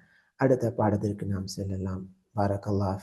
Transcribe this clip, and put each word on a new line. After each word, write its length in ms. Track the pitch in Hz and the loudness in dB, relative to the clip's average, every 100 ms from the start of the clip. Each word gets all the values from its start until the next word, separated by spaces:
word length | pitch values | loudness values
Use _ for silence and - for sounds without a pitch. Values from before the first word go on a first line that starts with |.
| _ _ _ - | _ _ _ 0
அடுத்த 380 | 135 123 117 107 | 4 4 2 2
பாடத்திற்கு 480 | 107 101 104 101 95 | 2 2 0 -2 -4
நாம் 220 | 95 95 | -4 -4
செல்லலாம். 580 | - 98 95 95 95 95 - _ 107 | -6 -4 -4 -4 -6 -10 -18 _ 0
பாரக்கல்லாஹு 640 | 101 98 107 98 98 98 | 0 0 0 0 0 -2